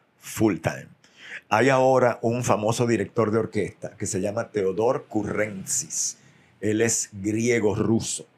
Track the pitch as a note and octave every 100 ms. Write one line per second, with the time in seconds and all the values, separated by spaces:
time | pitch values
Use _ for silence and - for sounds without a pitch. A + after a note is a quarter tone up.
0 | _ _ - - A2 E2 - C2+ C2+ -
1 | _ - - - - G#2+ C3 C3 C3 B2+
2 | B2 - A#2 A#2+ B2 G#2 G#2 A2+ A#2+ A2
3 | F#2+ - G#2+ A2+ G#2+ G#2+ E2+ - F2 -
4 | G#2 F#2+ G2+ A2 A#2 G#2+ F#2+ F#2 A#2 C#3+
5 | - G#2+ F#2+ F#2+ G#2+ G2 - - - -
6 | - - _ _ _ _ G#2 G#2+ A#2 -
7 | - G2+ G#2 A2 A#2+ A#2+ G#2 F#2+ G2+ A2+
8 | - - -